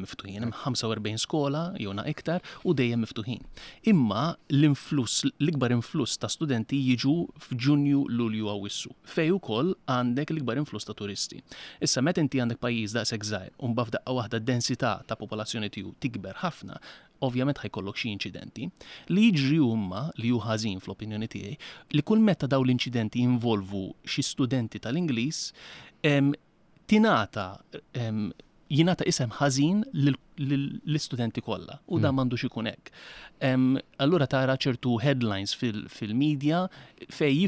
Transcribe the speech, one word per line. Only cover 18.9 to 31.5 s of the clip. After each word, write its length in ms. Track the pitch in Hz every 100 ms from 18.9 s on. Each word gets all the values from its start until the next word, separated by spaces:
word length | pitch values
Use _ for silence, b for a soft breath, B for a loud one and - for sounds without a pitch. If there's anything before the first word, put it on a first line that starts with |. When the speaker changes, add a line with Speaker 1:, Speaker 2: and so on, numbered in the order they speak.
| B B
Speaker 1:
Li 200 | 180 226
jiġri 280 | 160 135 160
huma 520 | 127 113 95 95 151 -
li 120 | 117
hu 80 | 120
ħażin 400 | 104 110 110 92
fl-opinjoni 480 | - 98 110 107 110
tiegħi, 300 | - 101 - B B B
li 100 | 147
kull 160 | - 220
meta 240 | 214 170 135
daw 160 | 135
l-inċidenti 560 | 127 123 131 120 107 120
jinvolvu 760 | 123 123 117 107 95 101 95 - -
xi 180 | -
studenti 560 | - - 127 127 113 104
tal-Ingliż, 720 | 113 151 170 113 135 - - B B B B _
em, 300 | 151 143 139 - _ _ _ _ -
tingħata, 720 | 214 220 139 101 107 92 98 - - _
em, 380 | 127 113 107 104 - - _ -
jingħata 360 | 143 170 175 180
isem 220 | - 120
ħażin 540 | - 143 131 151 208 262
lil, 220 | 180 139 - _ -
lil, 280 | 135 139 139 - -
l-istudenti 560 | 151 - 123 113 -
kollha, 380 | -